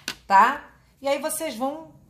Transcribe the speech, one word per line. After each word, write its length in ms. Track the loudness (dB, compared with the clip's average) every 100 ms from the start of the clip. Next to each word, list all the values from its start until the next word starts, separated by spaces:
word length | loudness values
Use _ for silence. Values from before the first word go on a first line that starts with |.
| -14 -12 2
tá? 400 | 4 4 2 -12 _ _ _
E 80 | -4
aí 100 | -4
vocês 380 | -4 -6 -8 -6
vão 380 | -6 -8 -14 -20